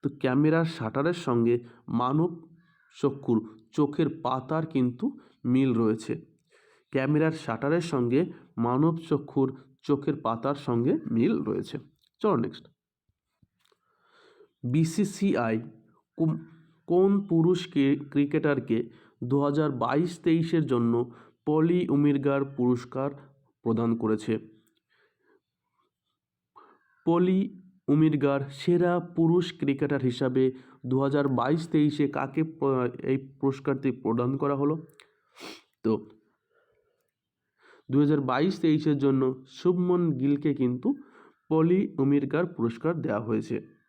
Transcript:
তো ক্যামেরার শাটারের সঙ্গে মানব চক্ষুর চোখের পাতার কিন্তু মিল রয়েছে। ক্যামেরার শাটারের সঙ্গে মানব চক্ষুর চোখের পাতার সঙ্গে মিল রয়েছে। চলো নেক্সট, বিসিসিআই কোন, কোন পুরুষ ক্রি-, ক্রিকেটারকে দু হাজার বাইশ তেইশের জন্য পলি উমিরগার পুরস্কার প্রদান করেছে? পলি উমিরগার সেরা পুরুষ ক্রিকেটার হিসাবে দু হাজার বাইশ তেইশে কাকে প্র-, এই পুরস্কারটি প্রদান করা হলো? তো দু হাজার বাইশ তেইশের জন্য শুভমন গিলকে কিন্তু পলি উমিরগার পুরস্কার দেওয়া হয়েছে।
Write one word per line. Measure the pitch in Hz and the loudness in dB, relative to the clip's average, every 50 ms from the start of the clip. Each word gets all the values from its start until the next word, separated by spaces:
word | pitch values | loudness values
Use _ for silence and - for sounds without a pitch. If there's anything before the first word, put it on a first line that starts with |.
তো | - 143 143 143 | -6 -8 -8 -2
ক্যামেরার | 135 131 127 139 147 156 160 165 165 | -2 0 2 4 4 4 4 2 0
শাটারের | 160 165 - 120 110 107 127 143 170 175 | 0 -2 -6 -6 -4 -2 -2 -2 -2 -2
সঙ্গে | 175 - 139 123 120 117 117 120 120 120 - - - _ | -2 -2 0 2 2 4 2 2 0 -2 -8 -20 -20 _
মানব | - 113 117 123 127 139 156 165 175 170 170 - - - _ _ _ _ _ _ _ _ - | -4 -2 -2 0 0 0 0 0 0 -4 -10 -18 -20 -20 _ _ _ _ _ _ _ _ -4
চক্ষুর | - 139 139 139 - - 117 110 110 - - - _ _ | -4 -4 -4 -4 -2 0 0 0 0 -4 -18 -20 _ _
চোখের | - - 151 143 147 - 165 156 - - - | -2 -2 -2 0 0 -2 -2 -2 -2 -6 -6
পাতার | 127 131 131 127 - 156 160 160 | -6 -6 -6 -4 -4 -4 -4 -4
কিন্তু | 160 - 135 127 123 123 127 208 277 - - - _ _ _ _ | -2 0 0 0 0 -2 -2 -6 -6 -6 -6 -20 _ _ _ _
মিল | 123 123 131 135 131 120 | 0 2 2 2 2 2
রয়েছে। | 113 117 107 110 113 - - 113 107 - _ _ _ _ _ _ _ _ _ _ _ _ _ | 2 2 2 0 0 -4 -8 -8 -8 -8 _ _ _ _ _ _ _ _ _ _ _ _ _
ক্যামেরার | - 135 131 139 151 151 160 160 | -4 -2 0 2 2 2 2 2
শাটারের | 160 160 - - 113 113 - 143 160 175 | 0 -2 -6 -6 -4 -2 0 0 0 0
সঙ্গে | 165 170 - 135 123 120 120 143 185 - - - - _ _ | 0 -2 -2 0 0 2 2 0 0 0 -6 -16 -20 _ _
মানব | - 117 120 123 131 156 165 165 | -2 0 0 2 4 4 2 2
চক্ষুর | 165 - - 156 139 147 - - 139 135 135 131 - - _ _ _ _ | 0 -2 -2 -2 -2 -2 -4 -2 0 0 0 -2 -10 -20 _ _ _ _
চোখের | - 147 139 - - 139 | -2 -2 0 0 -4 -4
পাতার | 123 - 113 113 113 123 135 143 | -2 -4 -4 -4 -2 -2 -4 -4
সঙ্গে | 143 - - 120 117 120 139 226 320 - 113 | -4 -4 -2 0 0 2 2 0 -2 -2 -2
মিল | 117 113 120 180 233 - - | 0 2 2 2 0 0 -2
রয়েছে। | 107 98 95 101 - - - - - _ _ _ _ _ _ | -2 -4 -4 -6 -8 -10 -14 -14 -14 _ _ _ _ _ _
চলো | - 214 185 | 0 0 0
নেক্সট, | 120 113 92 - - - - _ _ _ _ _ _ _ _ _ _ _ _ _ _ _ _ _ _ _ _ _ _ _ _ _ _ _ _ _ _ _ - _ _ - _ _ _ - 123 | 0 -2 -4 -8 -14 -20 -20 _ _ _ _ _ _ _ _ _ _ _ _ _ _ _ _ _ _ _ _ _ _ _ _ _ _ _ _ _ _ _ -20 _ _ -20 _ _ _ -6 0
বিসিসিআই | 123 156 165 160 - - 208 190 - - 196 202 - - 120 113 110 110 113 - - - _ _ _ _ _ _ _ | 2 2 2 2 2 -2 -2 -2 -2 -2 0 0 0 0 0 0 -2 -2 -4 -8 -20 -20 _ _ _ _ _ _ _
কোন, | - 165 160 151 160 - - - - _ _ _ _ _ | -2 0 0 0 -2 -8 -14 -20 -20 _ _ _ _ _
কোন | - 170 180 190 196 202 202 196 | 0 2 4 4 4 4 2 0
পুরুষ | - 165 165 160 175 185 170 - - | 0 2 2 4 4 2 0 -2 -4
ক্রি-, | - 143 139 139 143 147 147 139 | 0 2 2 2 2 0 -4 -4
ক্রিকেটারকে | - 143 143 143 147 156 139 147 143 135 - - 113 113 - - - - _ - _ _ 123 | -2 -2 0 0 0 0 0 0 0 0 -2 -2 -2 -2 -2 -6 -12 -20 _ -20 _ _ -4
দু | 120 135 143 | 0 0 2
হাজার | 143 143 143 156 151 151 | 2 2 2 0 0 0
বাইশ | 135 123 117 120 131 147 175 170 - - | -2 -2 -2 0 0 0 0 0 -4 -2
তেইশের | - 170 160 170 165 165 180 165 151 | 0 2 2 2 2 2 0 0 0
জন্য | 127 131 120 117 117 117 117 123 123 - - - - _ _ _ | 2 0 2 2 2 2 2 0 -2 -8 -20 -20 -20 _ _ _
পলি | - 151 156 156 170 175 180 175 - | 0 2 2 4 4 2 2 2 2
উমিরগার | 139 143 143 147 143 139 135 143 139 139 139 | 2 2 4 2 2 2 0 0 0 0 -2
পুরস্কার | 139 139 131 123 123 127 120 120 - - 131 135 143 139 - - - _ _ _ _ _ _ _ | -4 -2 0 2 2 2 0 -2 -8 -6 -4 -4 -4 -6 -10 -20 -20 _ _ _ _ _ _ _
প্রদান | 117 113 110 117 117 117 | -2 0 0 0 0 0
করেছে? | 117 117 110 110 107 - - 110 107 - - - _ _ _ _ _ _ _ _ _ _ _ _ _ _ _ _ _ _ _ _ _ _ _ _ _ _ _ _ _ _ _ _ _ _ _ _ _ _ _ _ - - - _ _ _ _ _ _ _ | 0 0 -2 -2 -2 -2 -4 -4 -4 -4 -12 -20 _ _ _ _ _ _ _ _ _ _ _ _ _ _ _ _ _ _ _ _ _ _ _ _ _ _ _ _ _ _ _ _ _ _ _ _ _ _ _ _ -20 -20 -20 _ _ _ _ _ _ _
পলি | 165 170 175 180 180 185 190 196 - - - - - _ _ _ | 2 2 4 4 4 2 2 0 -2 -6 -14 -20 -20 _ _ _
উমিরগার | - 143 151 156 156 151 147 135 139 139 139 139 139 | 0 4 4 4 4 4 2 0 0 0 0 -4 -6
সেরা | - - - - 175 170 175 175 175 175 | -10 -6 0 0 2 4 4 2 2 0
পুরুষ | 170 170 - - 165 160 170 180 175 180 - - | -2 -4 -2 0 2 4 4 2 2 -2 -6 -4
ক্রিকেটার | - 139 135 135 151 139 147 135 | -2 -2 0 0 0 -2 -2 0
হিসাবে | 127 127 120 - 143 127 123 131 131 131 131 131 - - - - - | 0 -2 -2 0 -2 0 2 2 2 2 0 -4 -18 -20 -20 -14 -6
দু | 123 127 131 | -2 0 0
হাজার | 139 139 135 147 143 | 0 2 0 0 0
বাইশ | 139 131 120 117 135 156 170 165 | 0 0 0 0 0 0 -2 -2
তেইশে | - - 156 147 147 147 - 147 | 0 2 2 2 2 2 0 0
কাকে | 139 139 139 139 139 - 156 160 | 0 0 -4 -6 -4 -2 -4 -4
প্র-, | 160 156 - 143 139 135 127 123 120 123 - - | -4 -4 -4 -2 0 0 0 0 -2 -4 -6 -4
এই | - 135 | -2 -2
পুরস্কারটি | 135 135 135 - _ - 139 135 135 - 143 139 131 131 135 | -2 -4 -10 -10 _ -2 -2 -2 0 -2 -4 -4 0 0 -2
প্রদান | 117 123 - 107 117 117 123 123 135 | -4 -2 -2 -2 0 0 0 -2 -2
করা | 139 147 139 143 | -2 -2 -2 -2
হলো? | 135 143 143 156 165 160 - _ _ - _ _ _ _ _ _ - - - - - _ _ _ _ _ | 0 0 0 -2 -2 -6 -16 _ _ -20 _ _ _ _ _ _ -20 -18 -18 -18 -20 _ _ _ _ _
তো | 110 110 - - - - _ _ _ _ _ _ _ _ _ _ _ _ _ _ _ _ _ _ _ _ _ _ _ _ _ _ _ _ _ _ _ - - _ _ | -2 -2 -2 -4 -12 -20 _ _ _ _ _ _ _ _ _ _ _ _ _ _ _ _ _ _ _ _ _ _ _ _ _ _ _ _ _ _ _ -20 -20 _ _
দু | 127 139 | 0 2
হাজার | 147 143 151 143 | 4 4 2 0
বাইশ | 135 127 127 131 151 190 185 - | 0 0 0 0 0 0 0 0
তেইশের | - 165 151 151 156 156 147 | 2 2 2 2 2 0 0
জন্য | 139 135 139 135 131 131 127 131 131 - | 2 2 2 2 4 2 0 -2 -4 -12
শুভমন | - - - - 180 180 180 180 180 180 175 175 165 | -20 -20 -2 0 0 2 2 2 2 2 2 2 0
গিলকে | 143 123 131 143 143 143 143 156 139 | 0 0 0 0 0 0 0 -2 0
কিন্তু | 143 131 123 123 127 127 240 285 - - - _ - - - _ _ _ _ | 0 0 -2 -2 -2 -2 -4 -4 -4 -8 -20 _ -20 -20 -20 _ _ _ _
পলি | 156 160 160 170 175 190 208 - - - | 2 2 4 4 4 2 0 -2 -2 0
উমিরগার | 135 139 143 143 139 139 143 151 180 | 2 2 2 2 2 0 -2 -2 -2
পুরস্কার | 170 - - 117 117 117 - - 156 175 156 | -2 -2 -2 -2 -2 -2 -2 -4 -4 -2 -2
দেওয়া | 120 - 110 104 | -2 -2 -2 -2
হয়েছে। | 110 110 113 110 110 - 120 107 107 - - _ _ | -2 -2 -2 -2 -2 -4 -6 -8 -8 -12 -20 _ _